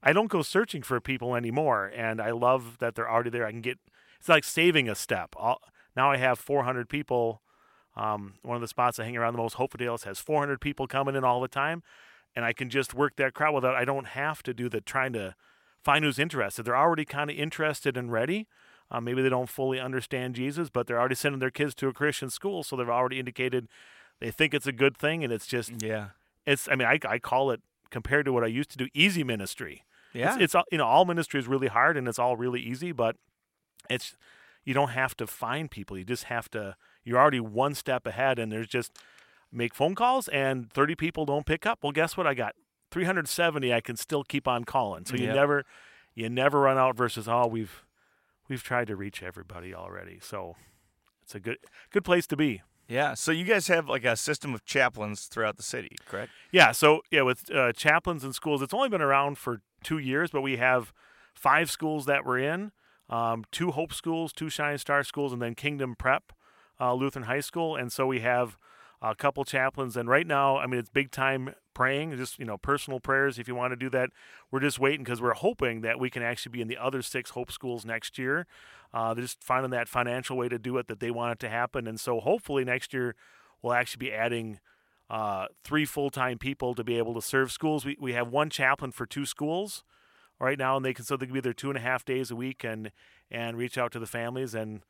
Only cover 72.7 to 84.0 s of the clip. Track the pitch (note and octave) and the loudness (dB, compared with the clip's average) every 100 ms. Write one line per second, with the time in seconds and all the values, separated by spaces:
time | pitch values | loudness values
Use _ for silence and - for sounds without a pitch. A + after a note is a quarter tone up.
72.7 | C#3+ - C3 - C3+ C#3 A#2 A#2+ B2 B2 | -2 -2 -6 0 2 2 0 -6 -2 -2
73.7 | B2 C3 C3 B2+ - - - - C3 C#3+ | -2 -2 0 0 -4 -20 -20 -6 0 0
74.7 | B2 C3+ D3 A#2+ A#2+ A#2+ A2 - B3 B2+ | 2 2 2 -2 -2 0 2 0 0 -2
75.7 | A2+ A2+ B2 B2+ B2+ A#2 A#2+ B2 A#2+ A2+ | 0 -2 -2 -2 -2 -4 -4 -6 -6 -6
76.7 | B2 B2+ C3 - B2+ A#2+ B2+ B2 - B2+ | -4 -2 -2 -4 -6 -6 -8 -8 -8 -8
77.7 | A#2+ A2+ A2+ - - C3 D3+ F3 - - | -8 -6 -6 -6 -6 -2 -2 -4 -14 -20
78.7 | - - A#2 A2+ A2+ B2 - - B2+ C3 | -20 -8 -2 -2 -2 -4 -6 0 0 0
79.7 | B2 A#2+ B2+ A#2+ B2 - B2+ B2 A#2+ A#2+ | -2 -2 -2 -2 -2 -4 -2 -2 -2 -2
80.7 | B2+ A#2+ G#2+ A#2+ A#2 A#2+ A#2 A2+ A2+ A#2+ | -2 -4 -6 -4 -2 -2 -4 -4 -2 -2
81.7 | C3+ A2+ A2+ - A#2 G#2+ G#3+ - C#3 B2+ | -4 -6 -6 -4 -2 0 0 0 -2 0
82.7 | B2+ - C3+ B2 - _ - _ _ A#2+ | -2 -2 -4 -4 -6 _ -20 _ _ 0
83.7 | A#2+ B2 A#2+ | 0 0 -4